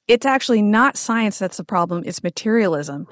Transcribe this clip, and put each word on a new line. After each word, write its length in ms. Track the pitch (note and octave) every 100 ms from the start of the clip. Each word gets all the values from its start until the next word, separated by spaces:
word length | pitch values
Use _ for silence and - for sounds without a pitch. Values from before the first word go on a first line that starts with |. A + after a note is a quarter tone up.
| -
it's 180 | A#3 C4+
actually 360 | C4+ - A3+
not 360 | G#3 A3 C4 -
science 420 | - A3+ A3 -
that's 180 | F#3 -
the 60 |
problem, 400 | F3 F#3 E3+ F3 E3
it's 180 | F3
materialism. 840 | F3 - A3 A3+ G3+ D#3 D3 C#3+ D3+